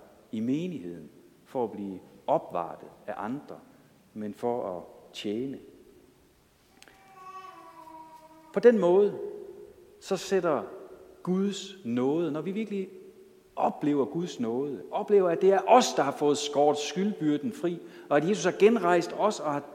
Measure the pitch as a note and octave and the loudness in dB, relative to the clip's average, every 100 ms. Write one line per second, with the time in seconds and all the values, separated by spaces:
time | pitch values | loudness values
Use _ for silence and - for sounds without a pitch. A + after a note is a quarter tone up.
0 | - - - A2 A#2 D3 F3+ C#3+ F2 E2 | -20 -20 -10 -6 -2 -2 -4 -8 -10 -12
1 | D2+ - - - - C3 A2+ G#2 G2+ F2+ | -16 -20 -20 -20 -10 -4 -4 -4 -10 -10
2 | - - - D#3+ - F2+ E2 D2+ - - | -14 -12 -2 -2 -2 -6 -6 -10 -18 -16
3 | - F2+ G#2 C#3+ - E2+ - - _ _ | -12 -8 -6 -8 -10 -18 -20 -20 _ _
4 | _ A2 G#2+ G2+ A#2+ A#2+ G2+ F2 - - | _ -12 -12 -6 -4 -4 -6 -8 -12 -20
5 | - - G#2 A2 C3+ - - - - - | -20 -10 -6 -6 -6 -10 -16 -20 -20 -20
6 | - _ _ _ _ _ _ _ - G4 | -20 _ _ _ _ _ _ _ -20 -20
7 | G4 F#4+ F#4 F#4 F#4 F4 E4+ E4+ D#4+ - | -20 -20 -20 -18 -18 -20 -20 -20 -20 -20
8 | - - - - - G3 A#3 A3 F3 F#3 | -20 -20 -20 -20 -8 4 6 6 6 6
9 | G3+ - - - - - - - - - | 4 0 -10 -12 -16 -18 -20 -20 -20 -20
10 | - F#3 - F#3+ E3+ C3 G2 - - - | -6 -6 0 0 2 0 -2 -12 -18 -20
11 | - - F3 F#3 G3+ F#3+ - - A#2 A#2+ | -20 -10 -2 0 0 -2 -10 -12 -4 -2
12 | C3 D#3+ E3 D3+ E3 G3 G#3+ G3+ F#3+ - | 0 0 -2 -4 -6 -6 -4 -6 -6 -12
13 | - - - - _ - A#3 - D3 D3 | -20 -20 -20 -20 _ -2 -2 0 0 2
14 | B2 E3 F3 - A2+ A#2+ C#3+ A2 - - | 2 -2 -6 -4 -4 -2 -4 -6 -6 -6
15 | D#3+ G3+ F3+ E3 F#3+ F#3+ - B3 G#3+ - | 4 4 6 4 4 4 8 6 6 2
16 | C#3 - D3 C#3 - C#3+ D3 C#3+ - F#3 | 0 2 2 2 0 2 4 2 -2 -2
17 | G#3 F#3+ D#3 D3 C3 - F3 E3+ - - | -2 0 0 0 -2 -4 -6 -6 -10 -20
18 | - D3 D#3+ G3+ F3 - A#3 A#3 F3 F3 | 0 2 2 0 0 4 6 6 4 2
19 | - - G3+ G#3 D3+ C#3+ - | 2 0 -2 0 -4 -4 -6